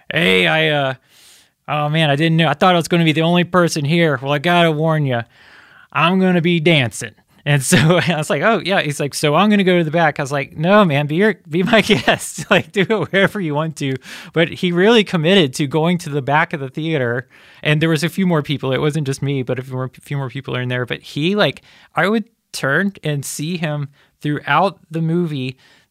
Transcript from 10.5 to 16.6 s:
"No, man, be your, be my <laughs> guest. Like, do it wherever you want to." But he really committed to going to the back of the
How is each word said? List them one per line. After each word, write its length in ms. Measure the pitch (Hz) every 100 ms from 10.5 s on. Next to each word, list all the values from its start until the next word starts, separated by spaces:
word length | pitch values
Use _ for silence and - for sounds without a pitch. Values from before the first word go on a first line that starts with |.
| 160
"No, 260 | 165 208
man, 240 | 185 143 147
be 80 | 156
your, 200 | 220 - 165
be 160 | 160
my 160 | 185 226
<laughs> 0 |
guest. 720 | - 170 - 165 - - -
Like, 220 | 185 -
do 80 | 202
it 300 | 180 220 147
wherever 280 | 196 190 214
you 160 | 165 147
want 220 | 160 143
to." 180 | 139 131 - - 170
But 160 | 156 165
he 240 | - 180
really 320 | 175 196 233 180
committed 480 | 180 156 196 143
to 120 | 127 143
going 340 | 156 160 180
to 100 | 156
the 120 | 143
back 300 | 127 147 165
of 80 |
the 100 | 156